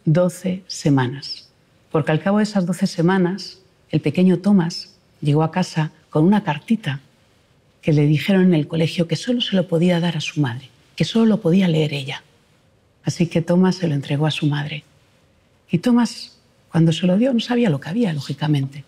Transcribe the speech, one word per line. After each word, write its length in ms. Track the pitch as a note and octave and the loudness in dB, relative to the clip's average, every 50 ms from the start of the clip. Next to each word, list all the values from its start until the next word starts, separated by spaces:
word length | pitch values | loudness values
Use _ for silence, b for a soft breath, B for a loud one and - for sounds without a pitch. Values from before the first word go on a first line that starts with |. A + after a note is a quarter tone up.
| _ | _
doce 600 | E3 D3+ F3 F3+ F3+ F3 - - F#3+ F3+ F#3 - | 2 4 4 4 2 0 -4 -6 -6 -6 -6 -8
semanas, 840 | - - - - D#3+ C#3+ C3+ B2+ A#2+ C#3 C#3 - - - - - _ _ _ _ _ _ _ _ _ | -14 -14 -4 0 2 2 2 2 0 -4 -8 -12 -14 -14 -14 -16 _ _ _ _ _ _ _ _ _
porque 200 | - D#3+ D3 - | -2 -2 0 0
al 80 | D#3 D#3 | -2 0
cabo 200 | - G3 G3+ G#3 | 0 0 0 0
de 40 | G#3+ | 0
esas 220 | G#3 - G3+ F3 | 0 0 -2 -2
doce 220 | E3+ F3 - G3 | -2 -2 -2 -2
semanas, 720 | F#3 - - E3 F3 F#3+ G3 F3+ E3+ F#3+ F#3+ - - - - _ _ _ _ _ _ | -4 -2 0 0 2 2 2 2 0 -2 -6 -10 -16 -18 -20 _ _ _ _ _ _
el 100 | - D3+ | -4 -2
pequeño 380 | - D3+ - F3+ F#3 F3+ F3+ E3+ | -2 0 0 2 4 4 2 2
Tomás 580 | F#3 G#3 G#3 F#3+ D#3+ E3+ - - - - _ _ _ _ _ _ | 2 2 4 4 2 0 -4 -8 -12 -16 _ _ _ _ _ _
llegó 220 | - D3 C#3+ D3+ D#3+ | -2 0 2 2 0
a 80 | D#3 | 0
casa 400 | - F#3 F3+ - - E3 D3+ D#3+ b b b _ | -2 -2 -4 -2 -2 -4 -4 -4 b b b _
con 160 | - D3+ D#3 | 0 2 4
una 180 | F#3 G#3+ G3+ G3 | 4 4 2 2
cartita 560 | E3 D3 D3 - - A#3 G#3+ - D3 C3+ C#3 - _ _ _ _ _ _ _ _ _ _ _ _ _ _ _ | -2 -6 -6 -2 -2 -2 -2 -2 -6 -8 -8 -10 _ _ _ _ _ _ _ _ _ _ _ _ _ _ _
que 120 | - - D#3 | -2 0 2
le 120 | D3 D3 | 2 4
dijeron 380 | D3 D#3 C#3+ - - G3 F#3+ F#3 | 2 2 0 0 2 2 4 4
en 100 | F#3 F3 | 4 4
el 140 | D#3+ D3 | 2 0
colegio 400 | D3+ - E3 E3+ D#3+ - - E3 | -2 -2 -2 -2 -2 -2 -4 -2
que 80 | E3 E3 | -2 -4
solo 240 | D#3 - B3 B3 B3 | -6 -4 -4 -2 -2
se 160 | - - G3 | -2 -2 -2
lo 120 | F#3 E3+ - | -2 -2 0
podía 320 | F3 D#3+ F3 F3+ F3 E3+ | 0 0 2 2 2 0
dar 160 | E3+ F3 D#3 | -2 -2 -4
a 40 | D#3 | -4
su 200 | - - - D3+ | -8 -6 -2 -2
madre, 280 | D3 B2+ A#2 B2+ - - _ _ _ _ _ | -2 -2 -2 -8 -14 -18 _ _ _ _ _
que 80 | - D#3+ | -4 -4
solo 200 | - - A3+ A3+ | -2 0 2 2
lo 160 | A3 G#3 - | 2 2 2
podía 280 | - E3 E3 G3 F#3+ F3 | 2 2 2 4 4 2
leer 240 | D#3 D#3 D#3 D3 D3 | 2 0 0 -2 -4
ella. 300 | C#3+ C3+ C3+ C#3 - - _ _ _ _ _ _ _ _ _ _ _ _ _ _ _ _ | -6 -8 -8 -12 -12 -14 _ _ _ _ _ _ _ _ _ _ _ _ _ _ _ _
Así 220 | - - - F3 | -8 -2 -2 -2
que 140 | E3 - E3+ | 0 0 -4
Tomás 340 | E3 - F3 F3+ F#3 F#3 F3+ | 0 2 2 4 4 2 2
se 120 | - E3+ | 0 -2
lo 60 | E3 D3 | -2 -2
entregó 320 | C#3+ C3+ - D3 C#3 D#3 | -4 -2 -4 -2 0 0
a 60 | D#3 | -2
su 160 | C#3+ - D#3+ | -2 0 -2
madre. 360 | D3 C#3+ D3 D3 D3+ D3+ D3+ - _ _ _ _ _ _ _ _ _ _ _ _ _ _ _ _ _ | -2 -2 -2 -4 -6 -8 -12 -14 _ _ _ _ _ _ _ _ _ _ _ _ _ _ _ _ _
Y 80 | - | -4
Tomás, 600 | E3+ - B3 A#3+ A#3+ A#3+ - - - - - - _ _ _ _ _ _ _ | -2 2 2 4 4 2 0 -2 -10 -18 -20 -20 _ _ _ _ _ _ _
cuando 200 | - E3 E3 E3 | 0 2 4 4
se 160 | D#3 D#3+ F#3+ | 2 2 0
lo 100 | F3+ F3+ | 0 2
dio, 160 | G3+ B3 C4+ B3+ | 2 2 2 0
no 60 | A3+ | 0
sabía 300 | A3 - B3 A#3+ A#3+ G3+ | -2 -2 0 0 2 0
lo 100 | C#3+ - | 0 -2
que 100 | - D3+ | -4 -6
había, 220 | F3 A#3 A#3+ F#3 D#3+ | -2 -2 -2 0 -2
lógicamente. 680 | C#3+ - - D#3+ - - D#3 D3+ C#3 C3+ C3+ - D3 - | -4 -6 -8 -6 -4 -2 0 0 0 0 -4 -8 -14 -20